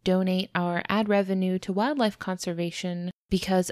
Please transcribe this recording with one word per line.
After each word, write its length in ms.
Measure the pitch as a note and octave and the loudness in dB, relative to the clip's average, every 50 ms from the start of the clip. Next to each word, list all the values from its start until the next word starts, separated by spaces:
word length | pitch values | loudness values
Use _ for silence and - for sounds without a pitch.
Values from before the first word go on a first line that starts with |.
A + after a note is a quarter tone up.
| - | 0
donate 460 | F#3+ F#3 F#3 F#3+ F#3 F#3 F#3 F#3+ - - | 0 2 2 2 2 0 0 -2 -2 -4
our 300 | F3+ F3 F3 F3 E3+ - - | -2 -2 -2 -2 -2 -2 0
ad 200 | - G#3+ A3 G#3 | 0 0 2 4
revenue 500 | G3+ G3+ G3 F#3+ F#3+ F#3+ F#3 F#3 F#3 F#3 | 2 2 2 2 0 0 2 0 0 -2
to 140 | - - | -2 -2
wildlife 440 | F#3 G3 A3 C#4 D4+ C#4 A3+ G#3+ - | 0 0 0 0 2 2 0 0 0
conservation 960 | - - F#3+ F#3 F3+ - F#3 E3+ E3+ E3+ E3+ E3 - - F3+ F3 F3 F3 F3+ - _ _ - | -2 -6 -6 -6 -4 -4 -4 -2 -2 -2 -4 -4 -6 -6 -6 -4 -4 -6 -8 -8 _ _ -2
because 420 | G3+ F3+ - F#3 F#3+ F#3 F3+ - | 0 0 2 2 2 2 2 2